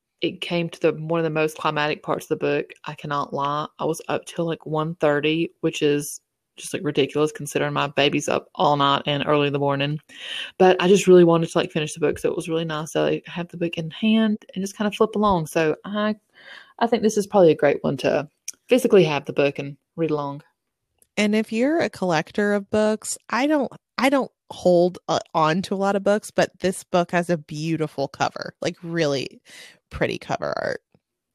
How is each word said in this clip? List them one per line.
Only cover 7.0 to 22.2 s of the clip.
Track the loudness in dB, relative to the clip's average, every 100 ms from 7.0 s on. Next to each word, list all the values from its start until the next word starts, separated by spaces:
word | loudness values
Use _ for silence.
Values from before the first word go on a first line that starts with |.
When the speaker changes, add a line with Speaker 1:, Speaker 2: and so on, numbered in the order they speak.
| 0 0 -2
Speaker 1:
considering | -2 -6 -4 -2
my | -2 -2
baby's | 0 0 0 0
up | -2 -4
all | 0 2 4
night | 2 2 0
and | -2 0
early | 2 2
in |
the | 0
morning. | -2 -2 -2 -4 -10 -18 -14 -12 -12 4
But | 4 6
I | 4
just | 4 8
really | 8
wanted | 8 6 2
to, | -2
like, | -2
finish | -4 -4
the | -2
book, | -2 0
so | -2
it | -4
was | -4
really | -4
nice | -4 -6 -4
to, | -2
like, | 0 -2 -6
have | -10 -10
the | -6
book | -6 -6
in | -10
hand | -2 2 2 2 -2 -6
and | -8
just | -8 -4
kinda | -6
flip | 0 0 2
along. | 2 2 0
So | 0 0 0
I, | -6 -4 -2 -4 _ _ -20 -20 -20 -4
I | -2
think | 0
this | 2 0
is | 2
probably | 6 6
a | 6
great | 2 2
one | -2 -2
to | 0 -2 -4 _ -20 -20 0
physically | 2 6 6
have | 6 2
the | -2
book | 0 0 0
and | -8 -12 _ -6
read | -2
along. | -2 -4 -8 -16 _ _ _ _ _ _ -2
Speaker 2:
And | 0
if | 0 -2
you're | 0 0 2
a | -2
collector | -2 0 0